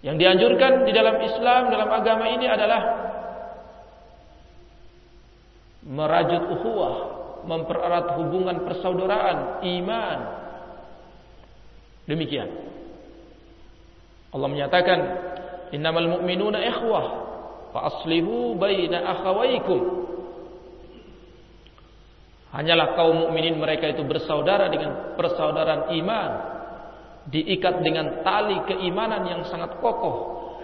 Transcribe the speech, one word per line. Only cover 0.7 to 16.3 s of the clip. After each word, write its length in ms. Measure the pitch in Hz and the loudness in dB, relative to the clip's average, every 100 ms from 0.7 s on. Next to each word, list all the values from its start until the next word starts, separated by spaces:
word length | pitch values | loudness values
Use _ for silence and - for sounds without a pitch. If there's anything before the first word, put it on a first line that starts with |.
| 262 - | 8 6
di 80 | 214 | 6
dalam 240 | 220 214 | 6 4
Islam, 480 | 220 - 240 247 247 | 0 2 4 6 4
dalam 220 | 214 214 | 2 2
agama 340 | 220 220 220 226 | 2 4 2 2
ini 160 | 247 247 | 0 2
adalah 340 | 214 214 - - - - - - - - - - - - - - - - - - - - - - - - - - - - - - - | 2 4 2 2 -2 -4 -8 -10 -10 -12 -14 -18 -20 -20 -20 -20 -20 -20 -20 -20 -20 -20 -20 -20 -20 -20 -20 -20 -20 -20 -20 -20 -20
merajut 640 | 151 135 156 170 170 170 170 - | -10 -4 2 4 4 0 0 -2
ukhuwah, 380 | 226 214 160 - - - - - 160 | -2 0 0 -2 -6 -10 -12 -12 -6
mempererat 720 | 165 165 - 175 175 170 165 | -4 -2 -2 0 0 0 -2
hubungan 480 | 165 180 180 170 180 | 0 0 0 -2 -4
persaudaraan, 960 | 180 185 180 190 208 202 175 - - 185 | -2 -2 0 0 2 2 0 -4 -4 -2
iman. 540 | 180 185 226 202 143 107 - - - - - - - - - - - - - - - - - - | -2 -2 -2 -2 -4 -6 -10 -12 -14 -16 -16 -18 -20 -20 -20 -20 -20 -20 -20 -20 -20 -20 -18 -6
Demikian. 440 | 160 156 135 101 - - - - - - - - - - - - - - - - - - | -4 -2 -4 -6 -10 -14 -16 -18 -18 -20 -20 -20 -20 -20 -20 -20 -20 -20 -20 -20 -20 -12
Allah 200 | 139 139 | -6 -4
menyatakan, 500 | 147 139 180 180 175 - - - - - - - | -4 2 2 4 2 2 -4 -8 -10 -12 -14 -10
"Innamal 480 | 147 160 165 170 175 | -4 0 2 2 0
mu'minuna 400 | 180 | 0